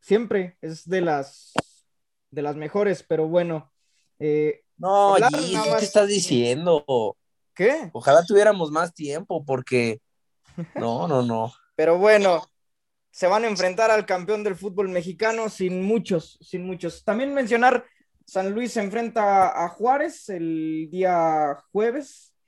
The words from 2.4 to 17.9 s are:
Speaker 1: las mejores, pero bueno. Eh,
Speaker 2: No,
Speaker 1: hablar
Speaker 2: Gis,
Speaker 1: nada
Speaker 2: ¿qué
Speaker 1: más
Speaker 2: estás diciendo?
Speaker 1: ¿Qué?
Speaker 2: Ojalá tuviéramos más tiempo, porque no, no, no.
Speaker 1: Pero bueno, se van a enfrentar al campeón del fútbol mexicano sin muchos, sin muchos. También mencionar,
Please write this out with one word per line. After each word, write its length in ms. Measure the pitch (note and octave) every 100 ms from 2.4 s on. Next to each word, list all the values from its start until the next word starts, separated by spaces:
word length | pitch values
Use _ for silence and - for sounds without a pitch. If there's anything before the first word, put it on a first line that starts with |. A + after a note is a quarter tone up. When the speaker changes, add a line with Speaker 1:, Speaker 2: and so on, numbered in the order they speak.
Speaker 1:
las 140 | D3 D3
mejores, 480 | D3+ G3+ G#3 F#3
pero 240 | _ D#3+ D#3
bueno. 440 | F3 F3 D#3+ - _ _ _ _ _
Eh, 440 | D3+ D3+ D3+ - _ _
Speaker 2:
No, 360 | F3+ G3+ G3+
Speaker 1:
hablar 160 | G3 A#3
Speaker 2:
Gis, 200 | - F3
Speaker 1:
nada 120 | G3+ A3
Speaker 2:
¿qué 40 |
Speaker 1:
más 120 | A3
Speaker 2:
estás 240 | G#3 G#3+ G3+
diciendo? 1080 | G3+ F3+ B2 A#2+ C3 F3 D#3+ - B2+ G#2+ - _ _ _
Speaker 1:
¿Qué? 360 | - G3 D#4 G#3
Speaker 2:
Ojalá 320 | A#2+ C#3 D3+
tuviéramos 480 | F3 G3+ G#3 G3 D#3+
más 200 | D#3 F3
tiempo, 500 | - D3 D3 G3+ E3+
porque 560 | C#3+ C3 B2 B2+ A#2 A2 _ _ _ _ _ - E3
no, 320 | C#4 A#2 A#2+ F3
no, 160 | C3+
no. 300 | B2 A2+ A2+ - _ -
Speaker 1:
Pero 220 | D#3 F3
bueno, 460 | G#3 G#3+ G3 E3 - _ _ _ _ _ _
se 160 | - F3+
van 160 | G#3
a 40 | A#3
enfrentar 440 | G3 F#3 F#3 A3
al 140 | G#3+ G#3
campeón 360 | F#3 F3 G#3+
del 140 | G#3 F3
fútbol 320 | G3 F#3 G3
mexicano 600 | F3+ E3+ D#3+ A3 A3+ A3
sin 340 | - F#3 F#3
muchos, 520 | F#3+ A3+ - F3+ - _
sin 260 | - F3+ F3+
muchos. 380 | F3+ E3+ -
También 280 | - G#3 C#4
mencionar, 520 | C#4 A#3+ A#3 B3 B3 -